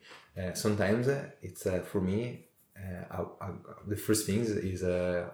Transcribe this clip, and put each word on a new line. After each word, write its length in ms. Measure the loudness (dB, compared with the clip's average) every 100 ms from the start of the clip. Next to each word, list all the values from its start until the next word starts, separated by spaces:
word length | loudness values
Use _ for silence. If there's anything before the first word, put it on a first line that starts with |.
| -20 -20 -14 -6
Uh, 160 | -4
sometimes, 560 | 0 2 4 4 4 2
uh, 220 | 0 -4 -12
it's, 240 | -12 -4 0
uh, 140 | 0
for 200 | 0 0
me, 440 | 2 2 0 -6 -14 _ _ -14
uh, 280 | -10 -10 -6 -6 -6 -6
I, 60 | -10
I, 40 | -10 -14 -10 -4
the 100 | 0
first 300 | 4 4 4
thing 140 | 2
is, 100 | 2
is, 320 | 0 0 0
uh, 480 | 2 2 2 0 -2